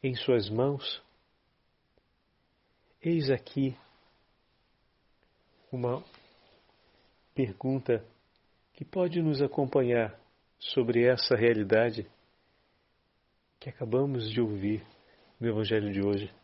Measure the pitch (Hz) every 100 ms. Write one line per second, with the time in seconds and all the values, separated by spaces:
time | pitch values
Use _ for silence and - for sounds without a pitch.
0 | 135 123 - 123 98 110 135 139 - -
1 | _ _ _ _ _ _ _ _ _ _
2 | _ _ _ _ _ _ _ _ _ _
3 | 165 170 135 127 - - 135 127 - _
4 | _ _ _ _ _ _ _ _ _ _
5 | _ _ _ _ _ _ _ 131 120 131
6 | - - _ _ _ _ _ _ _ _
7 | _ _ _ - 123 95 131 135 127 117
8 | - _ _ _ _ _ _ - 151 190
9 | 180 170 160 139 139 147 135 143 123 120
10 | 110 - _ _ _ _ - - 117 120
11 | 120 127 - 123 117 110 101 110 120 113
12 | 95 _ _ _ _ _ _ _ _ _
13 | _ _ _ _ _ _ - - 117 120
14 | 139 131 110 110 113 104 98 107 - -
15 | _ _ _ _ 117 107 104 110 104 98
16 | 101 101 101 -